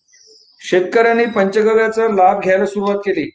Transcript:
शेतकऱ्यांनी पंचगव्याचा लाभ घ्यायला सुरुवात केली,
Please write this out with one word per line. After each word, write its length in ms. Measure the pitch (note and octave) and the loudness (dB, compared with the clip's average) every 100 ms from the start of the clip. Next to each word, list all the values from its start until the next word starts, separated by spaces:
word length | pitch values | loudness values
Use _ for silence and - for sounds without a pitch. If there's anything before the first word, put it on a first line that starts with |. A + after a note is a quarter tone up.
| _ _ _ _ _ _ - | _ _ _ _ _ _ -2
शेतकऱ्यांनी 560 | F3+ F3+ A#3 A#3 A#3 A#3 | -2 0 2 2 2 0
पंचगव्याचा 840 | G#3 G3 G3+ G#3+ A3 A3 A3 A3+ | 0 0 0 0 2 0 0 -2
लाभ 340 | G3+ F#3 G3+ | 2 2 2
घ्यायला 240 | F#3+ F#3 G3+ | 0 0 0
सुरुवात 300 | G#3 G3+ G3+ | -4 -4 -4
केली, 340 | G3+ E3+ C#3 | -4 -4 -6